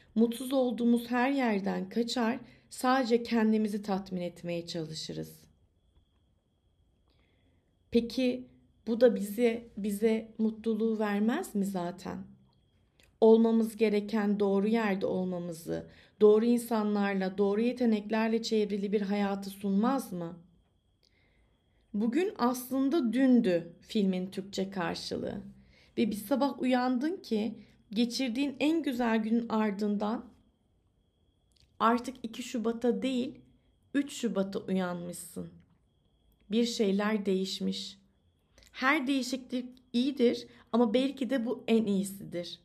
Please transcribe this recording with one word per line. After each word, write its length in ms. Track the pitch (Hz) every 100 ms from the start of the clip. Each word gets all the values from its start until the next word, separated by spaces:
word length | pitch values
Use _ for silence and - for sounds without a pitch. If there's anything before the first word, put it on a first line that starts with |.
| _ 220
mutsuz 380 | 233 233 254
olduğumuz 580 | 269 247 214 233 233 233
her 200 | 247 262
yerden 580 | 277 240 202 196 185 185
kaçar, 500 | 220 233 254 226 247 - - _
sadece 540 | - 254 269 233 240
kendimizi 580 | 233 233 220 220 214 214
tatmin 400 | 202 190 196 185
etmeye 460 | 175 175 175 170 170
çalışırız. 720 | 170 156 156 - 156 156 - - _ _ _ _ _ _ _ _ _ _ _ _ _ _ _ _ _ _ _ _ _ _ _ _
Peki 560 | 240 233 - 247 247 - - _ _ -
bu 140 | 226
da 140 | 247 196
bize, 520 | 202 220 233 233 - -
bize 560 | 208 202 226 220 220 -
mutluluğu 600 | 220 220 226 214 226 214
vermez 560 | 214 202 220 302 370 202
mi 100 | 196
zaten? 520 | 190 175 180 180 185 190 - _ _ _ _ _ _ _ _
Olmamız 560 | 220 226 226 226 220 -
gereken 640 | 220 208 202 220 208 202
doğru 280 | 202 196 208
yerde 380 | 226 214 190 -
olmamızı, 840 | 185 185 175 175 165 160 165 165 - - _
doğru 240 | 208 214 240
insanlarla, 920 | 240 233 226 208 208 202 196 190 190
doğru 240 | 202 208
yeteneklerle 800 | 240 240 240 208 208 220 226 226
çevrili 480 | 226 220 208 208 202
bir 100 | 208
hayatı 480 | 196 208 196 196 -
sunmaz 640 | - 202 196 240 269 214
mı? 240 | 180 170 170 - _ _ _ _ _ _ _ _ _ _ _ _ _ _
Bugün 400 | 208 233 277 392 -
aslında 760 | 240 254 - 262 269 339 240
dündü 600 | 233 262 240 190 170 165 -
filmin 500 | - 220 190 185 185
Türkçe 380 | - 196 - 190
karşılığı. 720 | 190 170 180 - - - - - - - _ _ -
Ve 140 | 220
bir 40 | -
sabah 460 | - 262 277 -
uyandın 560 | 254 254 254 254 302 381
ki 420 | - 214 214 - - _ _
geçirdiğin 640 | 214 240 247 262 226 285 -
en 240 | 294 330
güzel 340 | 285 240 233 220
günün 320 | 214 233 233
ardından 760 | 220 214 196 208 202 208 247 - - _ _ _ _ _ _ _ _ _ _ _ _ _ _
artık 360 | 220 240 247 -
iki 200 | 220 -
Şubat'a 580 | - 247 220 233 247 196
değil, 400 | 254 254 247 - - _ _ _ _
üç 200 | 277 277
Şubat'a 460 | - 226 190 190 196
uyanmışsın. 880 | - 190 180 175 175 170 - 185 170 170 _ _ _ _ _ _ _ _ -
Bir 140 | 220 233
şeyler 600 | - 202 196 208 220 202
değişmiş. 760 | 190 190 - 190 190 - - _ _ _ _ _ - -
Her 360 | - 262 311 254
değişiklik 760 | 269 247 262 - 247 247 - _
iyidir 540 | 240 269 262 247 240 - - _
ama 220 | 226 233
belki 360 | 247 269 - 226
de 160 | 269 233
bu 180 | - -
en 180 | 226 214
iyisidir. 760 | 196 196 - 160 170 170 -